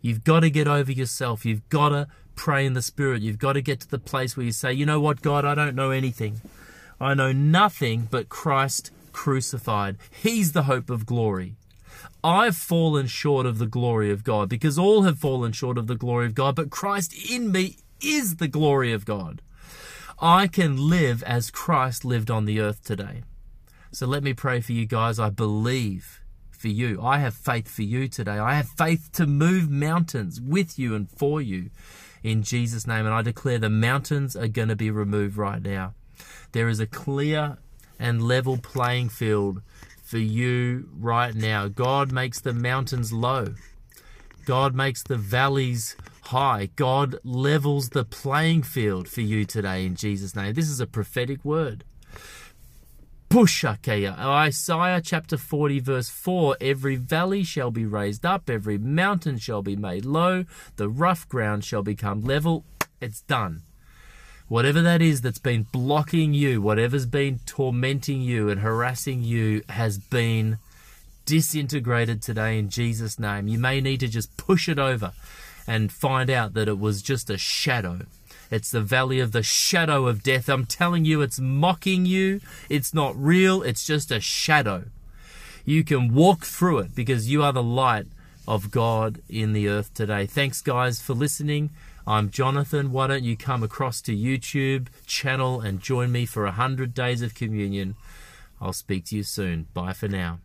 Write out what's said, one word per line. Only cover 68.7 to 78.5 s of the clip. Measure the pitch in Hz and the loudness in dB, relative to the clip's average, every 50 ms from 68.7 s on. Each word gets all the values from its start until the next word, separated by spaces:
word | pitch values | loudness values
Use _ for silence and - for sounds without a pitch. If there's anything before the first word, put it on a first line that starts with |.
| 113 113 120 123 127 117 - - 131 123 120 | 0 0 0 -2 -2 -4 -4 -4 -4 -2 -2
you | 117 117 117 113 110 107 107 - - | 0 0 2 2 2 2 0 -2 -4
has | - 117 117 110 101 101 | -4 -2 -2 -2 -2 -4
been | 98 - - 127 117 113 113 113 110 110 110 110 - - - - - - - - - - - - - | -6 -2 0 0 2 2 2 2 2 0 -2 -4 -6 -14 -20 -20 -20 -20 -20 -20 -20 -20 -20 -14 -4
disintegrated | - 151 160 156 - - 151 143 123 147 147 120 120 123 117 117 113 117 107 - | 2 2 2 2 2 0 -2 -4 -2 -4 -2 0 0 2 2 2 0 -2 -4 -4
today | - 113 110 110 110 110 110 | -4 -2 -2 0 0 0 0
in | 107 98 | -2 -2
Jesus' | 92 120 120 117 113 110 117 110 - - | -2 -2 0 0 0 -2 -4 -6 -6 -4
name. | 113 104 101 101 101 104 | -4 -4 -2 -2 -2 -2
You | 110 113 | 0 0
may | 120 127 131 135 | 0 0 0 0
need | 131 135 135 123 | 0 0 0 0
to | 131 123 | -2 -2
just | 113 117 107 - - | -2 -4 -4 -4 -8
push | - - - 190 175 - - | -16 2 4 4 4 4 0
it | 165 143 | 0 2
over | 139 131 127 117 107 90 - - - - - - - - - - - | 2 2 0 0 -2 -6 -8 -10 -18 -20 -20 -20 -20 -20 -20 -16 -6
and | - 117 110 110 101 | -4 0 0 0 0
find | - - - 139 131 131 127 123 | -2 -2 -2 0 2 2 2 2
out | 131 123 113 104 90 | 2 0 0 -2 0
that | 110 107 104 | 0 0 0
it | 104 98 | 0 0
was | 101 107 104 98 95 | 0 0 0 -2 -2
just | - 139 120 - - | -4 -4 -4 -2 -4
a | 104 | -6
shadow. | 95 - - - - - - 127 120 101 90 85 90 - - - - - - - - - | -4 -2 -4 -2 -2 0 0 0 0 0 -4 -4 -6 -8 -12 -16 -20 -20 -20 -20 -20 -12
It's | - | -4